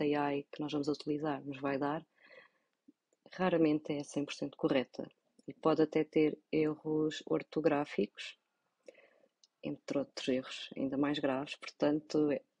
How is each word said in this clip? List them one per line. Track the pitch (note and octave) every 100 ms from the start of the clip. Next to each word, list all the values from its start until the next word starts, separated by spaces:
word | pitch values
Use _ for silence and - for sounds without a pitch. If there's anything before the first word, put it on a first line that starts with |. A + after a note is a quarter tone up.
A | D3 D3 C#3+ C#3+
I | -
que | -
nós | D3
vamos | D3 C#3+
utilizar | C#3+ D3+ D3 D#3 C#3 C#3
nos | C3+
vai | C#3 C3+
dar | C#3+ D#3+ - _ - - - _ _ _ - _ _ _ -
raramente | - F#3 E3+ D#3 D3+ -
é | D3
cem | C#3+ D3 C#3+
por |
cento | - C#3+ -
correta | D#3 C#3 B2 - - - _ _ -
e |
pode | - D#3+ D#3
até | D#3 D#3+ D#3
ter | D#3+ D3+ - _
erros | D#3 D#3 D3+ D#3 D#3 D#3 - -
ortográficos, | D#3+ - D#3+ D#3 C#3+ D3 - G3+ - - - _ _ _ _ - - - _ _ _ _ _
entre | D3 C#3+ - C#3+
outros | C3 - -
erros | C3 C3 - -
ainda | - C3+ C3+
mais | C#3+ D3
graves, | C#3+ C3 D3 -
portanto | - - D3 D3+ D3+ D3+ D3
é, | C#3 - _